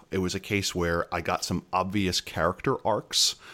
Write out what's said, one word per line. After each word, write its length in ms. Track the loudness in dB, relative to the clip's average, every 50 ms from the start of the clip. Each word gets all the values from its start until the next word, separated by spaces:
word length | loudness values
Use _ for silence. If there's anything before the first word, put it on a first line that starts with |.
| -10 _
It 80 | -2 0
was 160 | 0 0 -2
a 40 | -4
case 360 | -4 -2 0 0 0 0 0
where 360 | 0 2 2 2 0 0 -2
I 100 | -4 -4
got 220 | -2 -2 -2 -2 -2
some 220 | -2 -2 -2 -2 -2 0
obvious 480 | 0 0 0 0 0 0 2 0 0
character 540 | -2 -4 -2 0 0 0 0 0 -2 -2 -2 0 0
arcs 480 | 0 0 0 0 -2 0 2 2 2 0 -4 -10 -20